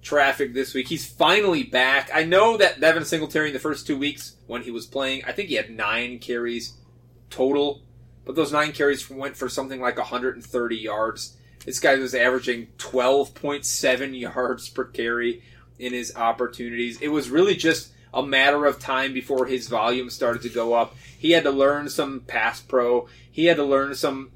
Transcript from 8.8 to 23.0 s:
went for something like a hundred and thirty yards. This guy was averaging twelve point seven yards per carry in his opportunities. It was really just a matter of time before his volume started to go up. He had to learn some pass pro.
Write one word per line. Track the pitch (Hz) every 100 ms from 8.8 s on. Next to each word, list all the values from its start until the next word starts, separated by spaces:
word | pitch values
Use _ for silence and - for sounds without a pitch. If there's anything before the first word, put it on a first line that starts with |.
| 143 139 -
went | 135 135 135
for | 127
something | - 131 135
like | 123 120
a |
hundred | 127 123 127 120
and |
thirty | - 123 120 113
yards. | 107 107 110 - - - - -
This | - -
guy | 156
was | 135 127
averaging | 123 123 127 120 120 117 -
twelve | - 127 123 139 135
point | - 147 143
seven | - - 139 127 135
yards | 131 117 123 127 120 -
per | -
carry | 127 - 117 120 120 117 - - - -
in | 123
his | 123 113 -
opportunities. | 117 117 120 - 120 117 120 113
It | 147
was | 151 123
really | 143 196 170
just | 160 156 - - _
a | 127
matter | 139 135 139 147
of | 147 -
time | - 131 135
before | 131 - 131 127
his | 131 117
volume | 117 113 127 123
started | - 123 117
to | 117
go | 113 113
up. | 117 117 - - -
He | 160
had | 165
to | 143
learn | 139 139 147 147
some | - 139 135
pass | 120 117 113 -
pro. | - 127 120 123